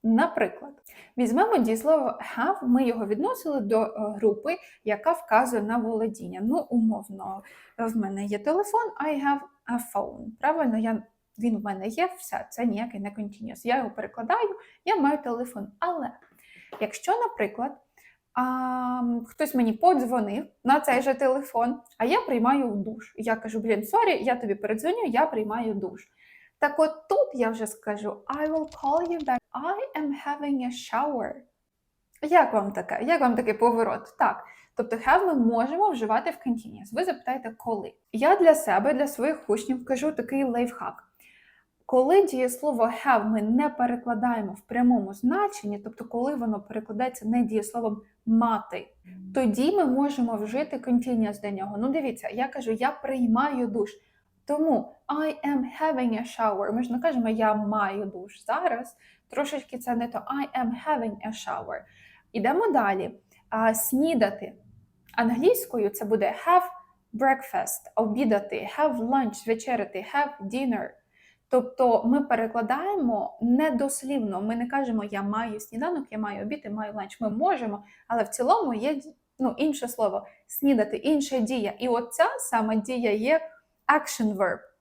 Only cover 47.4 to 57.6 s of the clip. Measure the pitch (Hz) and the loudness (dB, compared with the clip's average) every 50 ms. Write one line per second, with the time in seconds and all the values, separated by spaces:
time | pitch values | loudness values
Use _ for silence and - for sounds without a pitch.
47.4 | 240 220 220 214 208 208 - 240 226 220 208 214 - _ _ _ _ 226 226 226 | 2 2 0 -2 -2 -2 -6 -4 -2 -2 -4 -4 -10 _ _ _ _ 4 4 6
48.4 | 233 233 226 202 - - - - - _ _ _ _ - - - - 190 190 269 | 6 6 4 2 -2 -6 -10 -10 -10 _ _ _ _ -20 -20 -18 -16 -4 0 2
49.4 | 262 220 208 233 262 320 403 403 339 262 254 269 285 285 285 - 240 233 226 208 | 2 2 4 4 2 2 4 2 2 2 2 2 2 0 2 0 0 0 0 -4
50.4 | 208 214 226 269 302 302 - 247 - 262 240 240 240 254 247 226 220 208 208 - | -4 -4 -2 -4 -4 -4 -6 -8 -2 2 2 2 2 2 0 0 0 0 -2 -6
51.4 | - 208 196 190 190 202 208 208 226 269 269 320 285 262 233 - - - 196 226 | -6 -8 -6 -6 -6 -6 -6 -4 -2 0 0 0 -2 -2 -6 -6 -8 -8 -4 -4
52.4 | 262 262 - 285 247 226 226 220 247 277 294 - - 269 269 262 247 226 220 240 | -4 -4 -4 -6 -4 -4 -2 0 0 -2 -2 -4 -6 -4 -2 0 2 4 4 4
53.4 | 277 294 277 247 247 220 202 233 208 214 - - _ _ _ _ _ _ _ _ | 4 2 0 -2 -2 -2 0 -2 -4 -4 -6 -18 _ _ _ _ _ _ _ _
54.4 | _ - 285 302 311 320 269 - - - - _ _ - 285 302 311 311 302 - | _ -4 0 2 4 4 4 2 0 -4 -16 _ _ -6 -2 -2 -2 -2 -4 -4
55.4 | - 277 285 262 247 247 - - 311 320 294 254 254 240 220 214 240 - - - | -4 -2 0 0 -2 -4 -4 -2 0 0 0 0 0 0 0 -2 -4 -8 -4 0
56.4 | 226 214 202 190 208 - 208 233 247 247 233 247 247 339 285 247 226 220 220 220 | 0 0 0 0 -2 -2 0 -2 -2 -2 -2 0 0 0 0 2 0 0 2 2
57.4 | 220 214 214 214 | 2 2 2 2